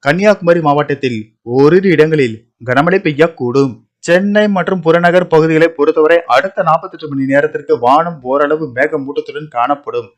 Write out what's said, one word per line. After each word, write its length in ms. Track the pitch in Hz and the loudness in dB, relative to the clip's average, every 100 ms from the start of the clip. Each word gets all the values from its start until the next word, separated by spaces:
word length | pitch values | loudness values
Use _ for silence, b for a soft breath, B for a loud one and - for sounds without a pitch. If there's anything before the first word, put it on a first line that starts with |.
கன்னியாகுமரி 580 | 139 170 208 196 170 175 | -2 0 2 2 2 2
மாவட்டத்தில் 580 | 156 143 147 143 131 113 110 _ - 123 | 2 0 -2 -4 -4 -6 -10 _ -6 2
ஓரிரு 320 | 147 175 196 | 4 4 2
இடங்களில் 460 | 151 156 156 127 110 _ _ 117 | 2 2 2 -2 -4 _ _ -4
கனமழை 340 | 127 170 190 | 0 2 0
பெய்யக்கூடும். 760 | - 139 165 165 123 127 139 113 _ _ | -2 0 0 0 -4 0 -2 -4 _ _
சென்னை 460 | - 175 202 208 208 | -2 0 2 0 0
மற்றும் 360 | 196 170 190 160 | -2 -2 -2 2
புறநகர் 440 | 170 175 180 175 | 2 4 2 2
பகுதிகளை 360 | 160 160 156 165 | 2 2 2 2
பொறுத்தவரை, 500 | 165 147 156 156 170 - | 2 0 2 2 2 2
அடுத்த 380 | 123 190 202 | 0 0 -4
நாற்பத்தெட்டு 440 | 170 160 180 165 160 | 0 0 -2 -14 -10
மணி 160 | 139 135 | -6 0
நேரத்திற்கு 480 | 139 151 151 139 143 | 0 0 -6 -4 -2
வானம் 400 | 120 143 170 160 | 2 2 0 -8
ஓரளவு 440 | 123 135 147 156 151 120 | -4 -2 0 -2 -6 -4
மேகமூட்டத்துடன் 720 | 151 156 135 143 151 139 151 | -4 -4 -6 -8 -8 -12 -10
காணப்படும். 600 | 120 123 143 - 120 117 | -6 -4 -4 -6 -10 -10